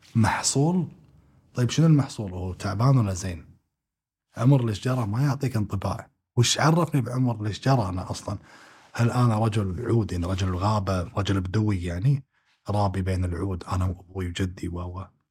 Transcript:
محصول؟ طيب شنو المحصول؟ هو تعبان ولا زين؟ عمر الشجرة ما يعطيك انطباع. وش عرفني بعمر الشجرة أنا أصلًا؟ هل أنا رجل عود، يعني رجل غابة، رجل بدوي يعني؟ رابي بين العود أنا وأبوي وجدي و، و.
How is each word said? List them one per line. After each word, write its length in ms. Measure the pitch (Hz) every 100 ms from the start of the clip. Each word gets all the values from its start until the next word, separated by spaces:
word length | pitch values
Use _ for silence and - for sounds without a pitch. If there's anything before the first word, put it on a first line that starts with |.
| _ 113
محصول؟ 720 | 107 - - 135 151 185 151 - _ _ _ _ _
طيب 160 | - 120
شنو 160 | - 165
المحصول؟ 480 | 151 127 - 101
هو 200 | 90 92
تعبان 440 | 87 98 98 127 135
ولا 160 | 104
زين؟ 440 | 90 92 85 - - _ _ _ _ _ _ _ -
عمر 320 | 123 139 117
الشجرة 360 | 101 127 127 107
ما 180 | 113
يعطيك 320 | 143 131 131 113
انطباع. 540 | 101 101 98 - - _ _ -
وش 240 | 120 -
عرفني 420 | 156 165 165 143
بعمر 440 | 110 131 127 107 107
الشجرة 440 | 95 131 131 98
أنا 220 | 92 92
أصلًا؟ 260 | - - 104 - - - - -
هل 180 | - 117
أنا 280 | 127 123 107
رجل 460 | 113 107 98 87 120
عود، 260 | 113 98
يعني 140 | 90 87
رجل 300 | 95 95 90
غابة، 460 | 101 107 95 92
رجل 400 | 82 - 95 98
بدوي 420 | 92 110 107 98
يعني؟ 400 | 87 87 120 143 - _ _ _ -
رابي 320 | 104 101 98
بين 240 | 95 92 90
العود 380 | 82 98 92
أنا 220 | - 92 92
وأبوي 420 | 90 - 95 90
وجدي 400 | 85 95 87 87
و، 120 | 87
و. 280 | 90 92 92 _ _